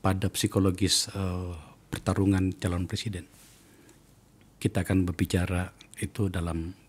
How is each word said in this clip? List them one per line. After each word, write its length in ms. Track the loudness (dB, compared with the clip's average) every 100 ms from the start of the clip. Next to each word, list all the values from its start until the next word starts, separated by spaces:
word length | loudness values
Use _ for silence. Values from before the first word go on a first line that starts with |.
pada 260 | 2 2 0
psikologis, 800 | 0 0 4 2 2 2 2 0
eh, 440 | -4 -4 -4 -6 -10 -14 -20 -12
pertarungan 680 | -6 -2 2 4 4 2 0
calon 280 | -2 -2
presiden. 440 | -4 -4 -6 -8 -12 -20 -20 -20 -20 -20 -20 -20 _ -20 _ _ -20 -4
Kita 260 | -2 0
akan 220 | 2 2
berbicara 680 | 2 0 2 2 2 -2 -4 -8 -20 -8
itu 300 | -8 -2 -2
dalam 460 | 0 -2 -2 -6 -10